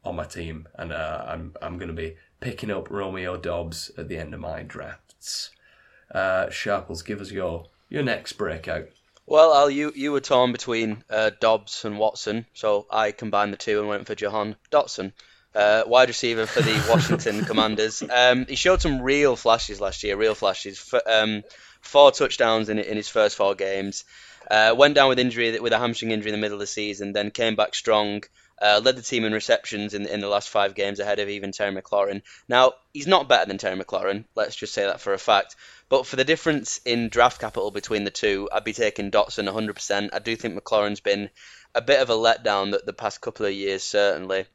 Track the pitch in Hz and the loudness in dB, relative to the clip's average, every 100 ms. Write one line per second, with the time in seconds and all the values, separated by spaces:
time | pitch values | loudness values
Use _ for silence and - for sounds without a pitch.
0 | 98 85 85 - 82 78 80 - 82 80 | -10 -10 -12 -12 -12 -12 -16 -16 -12 -8
1 | 78 78 - 80 82 - - 87 87 82 | -8 -8 -10 -10 -12 -12 -12 -10 -10 -10
2 | 80 80 _ _ 127 120 107 95 92 101 | -10 -12 _ _ -12 -10 -8 -8 -6 -8
3 | 95 92 92 90 85 85 82 82 - - | -8 -8 -8 -8 -6 -6 -8 -10 -14 -14
4 | 82 82 78 76 80 80 - 76 73 - | -10 -10 -10 -12 -10 -12 -12 -14 -14 -16
5 | _ _ - - - _ _ _ _ _ | _ _ -12 -10 -12 _ _ _ _ _
6 | _ 92 95 92 92 - - 101 85 85 | _ -4 0 0 -2 -4 -4 -4 -4 -12
7 | - 104 92 82 90 85 - _ _ 147 | -10 -10 -8 -6 -4 -6 -12 _ _ -4
8 | 135 110 - - 98 80 80 85 82 _ | -4 -4 -8 -8 -6 -6 -6 -8 -8 _
9 | _ _ - 151 160 143 143 139 151 135 | _ _ 2 6 8 8 4 2 -4 -4
10 | 139 143 - 131 123 127 - 113 113 110 | -2 -2 2 4 4 0 -4 -2 -2 -4
11 | _ 110 110 104 113 110 101 - 113 104 | _ 0 0 2 2 2 0 -10 -8 -2
12 | 107 - - 110 117 - 110 104 - 110 | -2 -2 -6 -6 -8 -6 0 0 0 -2
13 | 107 104 110 101 104 101 - 104 104 104 | -2 -2 -4 0 -2 -4 -2 -2 -2 -6
14 | - 104 104 107 104 104 _ 151 - - | -6 -6 -4 -4 -6 -8 _ 0 0 -6
15 | 95 - - _ _ 107 104 107 113 120 | -10 -10 -20 _ _ 2 4 4 6 6
16 | 127 113 120 117 110 - 131 110 110 117 | 6 2 -2 -2 -2 0 0 0 2 2
17 | - 165 117 104 - 110 110 107 110 - | 4 0 0 -2 -2 2 2 2 -2 -4
18 | - 123 123 123 127 131 180 185 170 135 | -2 4 6 4 0 0 2 4 2 0
19 | 127 143 147 120 117 113 - 101 98 - | 0 4 4 2 2 2 0 -6 -6 -4
20 | 104 101 110 104 101 92 101 98 - 123 | -6 0 0 2 -2 -2 -8 -14 -4 -2
21 | 110 110 107 107 104 - - _ - 143 | 2 2 2 -2 -8 -20 -20 _ 0 8
22 | 143 131 135 - 117 113 107 107 101 107 | 8 8 -2 2 2 2 0 -4 -4 -6
23 | 104 117 104 - 98 98 95 98 98 - | -4 2 2 2 -2 0 -4 -4 -6 -10
24 | - - - - - 107 110 120 143 143 | -16 -20 -20 -20 0 4 6 8 6 8
25 | 135 127 123 117 117 113 117 110 120 113 | 4 4 0 0 -2 0 0 0 0 -2
26 | 113 110 107 107 107 104 101 - 104 98 | -2 -2 -2 -4 -4 -4 -8 -6 -6 -6
27 | 101 101 104 - 113 107 107 - - 107 | -6 -4 -4 -2 -2 0 0 -2 2 2
28 | 104 104 - _ _ _ 104 104 120 127 | 2 -4 -8 _ _ _ 4 4 4 0
29 | 113 123 110 107 - 113 - 107 104 101 | -2 -2 0 -2 2 0 0 -8 -6 -6
30 | 101 104 101 101 - 107 98 98 101 101 | -6 -6 -2 -2 -2 -2 -2 -2 -4 -4
31 | 101 101 101 101 98 - 101 95 - 101 | -4 -4 -4 -6 -8 -4 -4 -4 -4 0
32 | 101 98 - - _ 120 131 - _ 147 | 0 -4 -12 -20 _ 4 4 2 _ -10
33 | 143 190 139 123 85 98 98 95 92 95 | 2 2 4 2 2 -4 -4 -6 -4 -4
34 | 92 101 110 - 104 - 107 - 98 - | -2 -4 -6 -6 -4 -6 -8 -4 -2 -2
35 | - 98 - 101 - - - - _ 135 | -4 -2 2 2 2 -10 -20 -20 _ 0
36 | 123 131 131 160 165 147 120 - - 120 | 2 -2 0 0 0 -2 -2 -8 -2 -2
37 | 117 117 123 - 113 107 101 101 - 107 | -2 4 4 4 -8 -4 -4 -6 -4 -2
38 | 101 - 107 98 101 104 110 107 110 - | -2 -2 -2 -2 -2 -4 -4 -2 -2 -2
39 | 101 104 104 - 101 107 107 101 - 101 | 0 0 0 -2 -4 -4 -6 -8 -4 -4
40 | 101 104 107 113 92 87 - 110 104 101 | -4 -6 -6 -6 -6 -10 -2 0 0 -2
41 | - 101 101 _ - - _ 120 120 135 | -2 -2 -4 _ -20 -20 _ -6 2 2
42 | 208 110 113 110 110 101 98 101 - 98 | 4 2 2 2 0 0 0 -2 -6 -6
43 | 113 - - - 107 98 98 95 - 104 | -8 -6 -12 -6 -6 -4 -4 -4 -2 0
44 | 101 80 92 95 95 | 2 0 -4 -4 -4